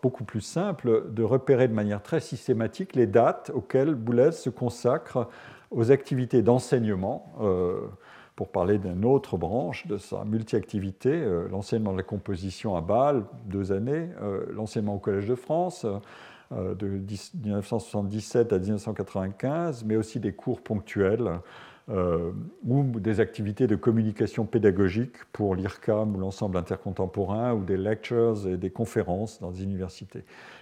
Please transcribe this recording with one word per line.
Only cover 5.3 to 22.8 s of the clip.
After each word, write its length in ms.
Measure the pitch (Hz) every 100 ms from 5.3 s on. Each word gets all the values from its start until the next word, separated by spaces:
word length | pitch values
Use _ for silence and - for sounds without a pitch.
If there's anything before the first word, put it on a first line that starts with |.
| - - - -
aux 200 | 151 113
activités 500 | 139 - 131 123 127
d'enseignement, 920 | 107 127 - 127 110 95 98 139 - -
euh, 380 | 104 92 90 101 104 95 - - - -
pour 120 | 95
parler 300 | 98 90 104
d'une 260 | 92 87
autre 320 | 117 135 - 92
branche 500 | 85 117 165 120 -
de 120 | 98
sa 260 | - 98
multi-activité, 840 | 104 113 110 113 - 104 98 - 127
euh, 340 | 165 120 87 85
l'enseignement 420 | 95 - 117 104
de 60 | 95
la 40 |
composition 720 | - 101 - 87 95 - 110
à 60 | 90
Bâle, 440 | 82 110 143 135 101 -
deux 260 | 110 98 95
années, 360 | 95 120 156 170 -
euh, 240 | 104 98 -
l'enseignement 400 | 104 107 117 104
au 40 | 101
Collège 300 | 107 98 101
de 60 |
France, 500 | 123 - 160 180 180 113 101 - - - - -
euh, 220 | 117 95
de 220 | 95 98 98
dix, 360 | 98 104 -
mille 180 | 175 104
neuf 140 | 101 98
cent 140 | 113
soixante-dix-sept 720 | - 104 98 107 - 123 117
à 40 | 95
dix-neuf 220 | 95 104
cent 140 | -
quatre-vingt-quinze, 880 | 101 98 101 95 98 131 160 170 123
mais 120 | 110 110
aussi 240 | 107 120
des 120 | 101
cours 300 | - 131 117
ponctuels, 760 | - 104 - 101 98 113 107 87 - - - - -
euh, 400 | 98 90 85 85 101 165 - 190
ou 160 | 139